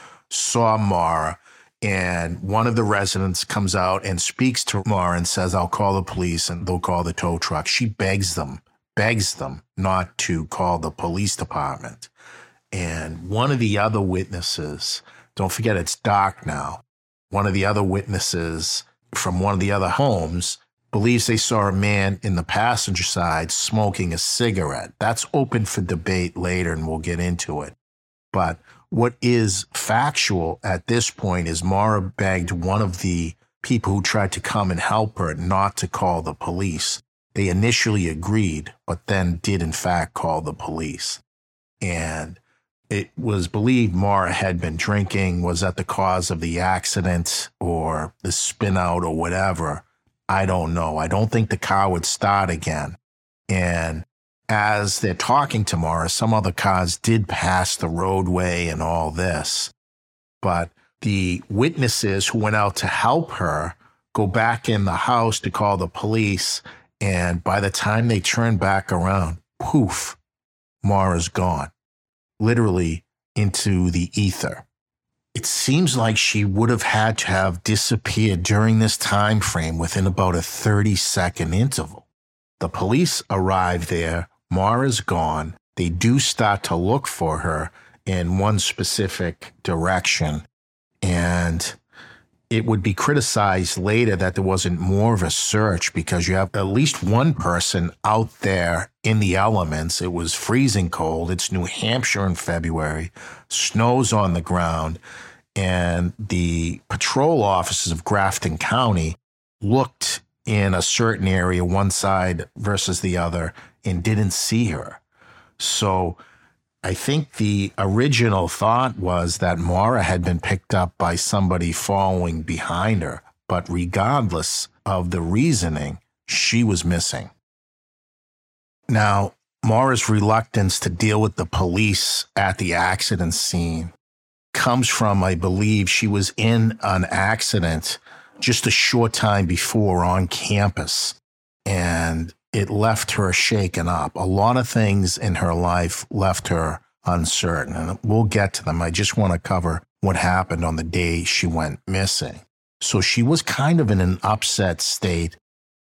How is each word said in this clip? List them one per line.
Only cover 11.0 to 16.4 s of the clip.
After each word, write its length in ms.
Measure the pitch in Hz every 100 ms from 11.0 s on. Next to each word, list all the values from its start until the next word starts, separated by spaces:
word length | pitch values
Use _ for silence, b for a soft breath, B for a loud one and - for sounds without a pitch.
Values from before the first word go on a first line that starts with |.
| 85 90 104 -
department. 760 | 160 151 139 - 113 120 - B B B B B _
And 580 | 95 87 80 78 82 87
one 220 | 107 135
of 80 | 131
the 180 | 113 104
other 240 | 110 107
witnesses, 1000 | 98 92 92 87 - - 147 73 - - B B B -
don't 160 | 95
forget 240 | - 110 95
it's 180 | 82 -
dark 500 | 107 101 98 -